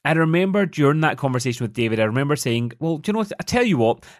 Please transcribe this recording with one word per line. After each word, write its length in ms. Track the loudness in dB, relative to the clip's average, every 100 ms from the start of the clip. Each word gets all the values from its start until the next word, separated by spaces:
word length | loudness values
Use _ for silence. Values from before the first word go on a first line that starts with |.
I 60 | 0
remember 520 | 2 2 2 2 0 0
during 360 | 2 2 4
that 160 | 2 0
conversation 440 | -2 -2 -2 -4
with 100 | -4
David, 280 | -2 0 2
I 40 |
remember 300 | 0 0 0
saying, 380 | -2 -2 -2 -2 -4
"Well, 180 | -4 -4
do 120 | -4
you 20 |
know 80 | -4
what? 120 | -4 -8
I 60 |
tell 200 | -4 0
you 140 | 2 2
what, 260 | 2 0 -6